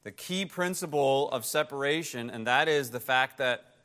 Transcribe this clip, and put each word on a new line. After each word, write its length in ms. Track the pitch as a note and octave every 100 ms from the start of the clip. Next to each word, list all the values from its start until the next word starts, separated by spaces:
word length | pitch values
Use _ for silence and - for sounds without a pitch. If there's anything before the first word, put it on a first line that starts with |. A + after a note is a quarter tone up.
the 80 | G#2
key 340 | G2 - F#3 F#3+
principle 840 | - F3+ F3+ E3+ D3 C#3 C3+ C#3+
of 140 | B2+ A2+
separation, 840 | D3+ D3+ C#3 C#3 D#3 E3+ B2+ A#2
and 160 | A#2 A2+
that 220 | B2+ D#3+
is 240 | D3 C3
the 80 | A#2+
fact 400 | - C3 C3 -
that 340 | B2+ A#2+ - _